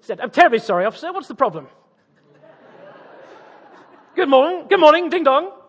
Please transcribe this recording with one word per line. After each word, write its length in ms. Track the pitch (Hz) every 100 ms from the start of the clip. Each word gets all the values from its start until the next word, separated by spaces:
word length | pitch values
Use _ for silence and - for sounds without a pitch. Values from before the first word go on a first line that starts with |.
said, 200 | _ 277
I'm 100 | 247
terribly 280 | - 339 233
sorry, 260 | - 180
officer. 280 | 196 220 320
What's 160 | 370 311
the 60 |
problem? 340 | 240 254 160 139 _ _ _ _ _ _ _ - - - - - - - - - - - - - - - - _
Good 140 | - 349
morning. 380 | 269 285 359 302
Good 120 | 392
morning, 280 | 311 311 349
ding 140 | 349
dong. 260 | 302 262 330 -